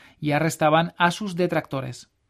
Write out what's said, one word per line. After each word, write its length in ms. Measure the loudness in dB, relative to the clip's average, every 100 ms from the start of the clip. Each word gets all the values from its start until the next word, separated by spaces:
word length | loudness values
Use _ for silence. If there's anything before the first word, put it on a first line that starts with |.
| -20 _
y 100 | -2
arrestaban 640 | 0 0 2 4 4 2 0
a 140 | 0
sus 240 | 0 -6
detractores. 720 | -2 -2 -2 -4 -8 -8 -12 -18 _ _